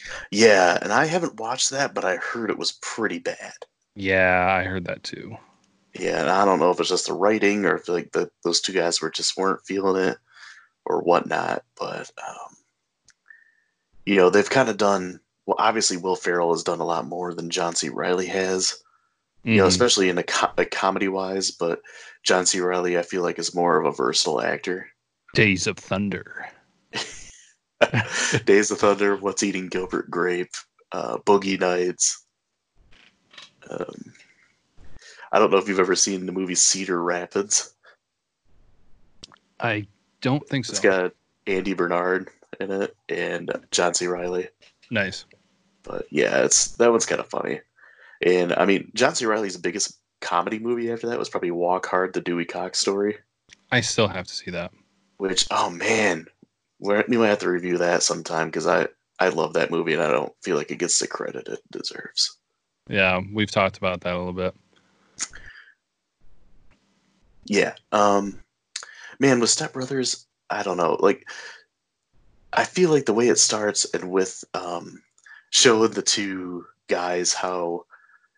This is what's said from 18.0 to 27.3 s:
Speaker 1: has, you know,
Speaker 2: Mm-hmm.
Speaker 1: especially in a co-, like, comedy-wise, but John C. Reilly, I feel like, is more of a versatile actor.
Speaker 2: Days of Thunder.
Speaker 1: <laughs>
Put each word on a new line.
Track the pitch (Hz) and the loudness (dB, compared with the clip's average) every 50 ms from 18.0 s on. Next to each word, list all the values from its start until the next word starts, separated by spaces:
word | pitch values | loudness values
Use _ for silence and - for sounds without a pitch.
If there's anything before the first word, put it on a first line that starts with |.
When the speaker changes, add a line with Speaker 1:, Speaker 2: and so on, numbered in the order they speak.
| 82 90 90 90 92 | -2 0 0 0 -2
Speaker 1:
has, | 85 82 95 95 92 92 92 90 - - - _ _ _ _ _ _ _ _ _ _ _ _ _ | -2 -2 -2 0 0 0 0 0 -2 -4 -6 _ _ _ _ _ _ _ _ _ _ _ _ _
you | 123 113 104 | 2 4 6
know, | 95 | 6
Speaker 2:
Mm-hmm. | 92 | 6
Speaker 1:
especially | 92 92 123 120 - 101 95 92 | 6 4 4 4 4 4 2 2
in | 87 87 | 2 0
a | 85 | -2
co-, | - - - 107 - - - | -2 -2 0 0 0 0 0
like, | 90 - | -2 -2
comedy-wise, | - - - 95 95 95 101 95 95 95 95 92 95 95 92 - | -2 -2 0 0 0 0 -2 -2 -2 -2 -4 -4 -4 -4 -4 -4
but | - - 85 85 82 - - - - - - - - _ _ | -4 -4 -4 -4 -4 -4 -8 -16 -20 -20 -20 -20 -20 _ _
John | - 98 92 90 87 | 0 2 2 2 0
C. | - 92 | 0 0
Reilly, | 90 90 90 90 90 90 90 87 | 0 0 0 0 0 0 0 0
I | 85 | -2
feel | - - 92 | -2 -2 -2
like, | 87 87 85 - | -2 -2 -2 -4
is | 82 - - | -6 -4 -2
more | 87 87 87 82 80 | 0 2 4 4 4
of | 82 | 2
a | 73 71 | 0 0
versatile | - 64 62 - - - 85 76 60 | 0 0 0 2 2 0 0 0 0
actor. | - 82 - - - 95 90 95 - - _ _ _ _ _ _ _ - - | 0 -2 -2 -4 -4 -6 -6 -6 -8 -14 _ _ _ _ _ _ _ -4 2
Speaker 2:
Days | - 113 104 98 90 - 110 | 4 4 4 4 2 0 -4
of | 92 - | -6 -6
Thunder. | - - 98 95 104 101 90 65 - - - - - - - _ _ _ _ _ _ _ | -8 -6 -4 -2 -2 -4 -4 -6 -10 -12 -14 -14 -14 -16 -16 _ _ _ _ _ _ _
Speaker 1:
<laughs> | - - - - - - - - | -12 -12 -10 -10 -14 -18 -18 -20